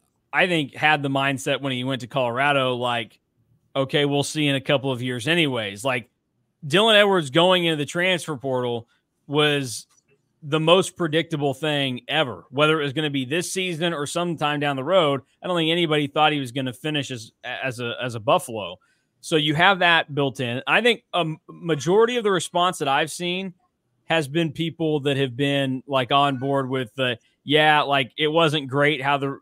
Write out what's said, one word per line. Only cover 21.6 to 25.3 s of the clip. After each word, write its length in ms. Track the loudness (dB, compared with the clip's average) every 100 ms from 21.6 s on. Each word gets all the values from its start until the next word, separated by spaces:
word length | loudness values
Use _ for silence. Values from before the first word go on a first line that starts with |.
| -4 -2 2 2 2 0
of 60 |
the 80 | 0
response 480 | -2 -2 0 0 0
that 80 | 0
I've 240 | 0 -2
seen 440 | -4 -6 -4 -8 -12 _ _ _ _
has 240 | -2 -2 0
been 240 | -2 -2
people 480 | -4 -8 -4 -2 0
that 160 | 0 -2
have 200 | -2